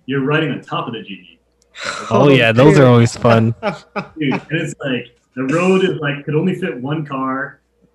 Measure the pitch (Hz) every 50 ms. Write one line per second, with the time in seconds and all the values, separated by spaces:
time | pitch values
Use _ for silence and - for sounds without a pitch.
0 | _ - 135 139 131 147 147 160 160 139 123 - - - 156 170 - - 113 107
1 | 95 98 98 87 87 85 _ _ _ _ _ _ _ _ _ - - - - -
2 | - - 117 113 139 147 139 127 117 113 113 117 135 151 151 151 135 127 123 117
3 | 117 117 - - - 120 113 110 113 117 113 - - 208 - - - _ _ -
4 | - - _ 160 151 127 - - - - 147 165 160 147 - _ - 139 127 120
5 | - - _ _ _ _ _ 127 131 131 160 170 180 185 190 190 185 180 147 151
6 | 147 143 139 143 - 156 147 156 180 185 - - 185 175 147 127 120 139 151 160
7 | 147 143 139 131 131 131 131 135 139 139 - _ _ _ _ _ _ _